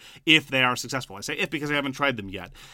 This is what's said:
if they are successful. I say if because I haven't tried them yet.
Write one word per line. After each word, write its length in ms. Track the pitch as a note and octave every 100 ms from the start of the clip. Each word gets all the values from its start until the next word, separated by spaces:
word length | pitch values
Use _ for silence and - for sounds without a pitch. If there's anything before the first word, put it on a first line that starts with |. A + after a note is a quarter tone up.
| - -
if 220 | - D#3 D3
they 160 | C3
are 140 | B2+ B2
successful. 400 | A#2+ C3+ - F#2+
I 40 |
say 140 | G#2+
if 160 | D3+ C#3+
because 220 | D#3 D3
I 20 |
haven't 200 | D3 C#3
tried 220 | C3+ C#3+ A#2+
them 120 | G2
yet. 240 | F#2+ F2+ - -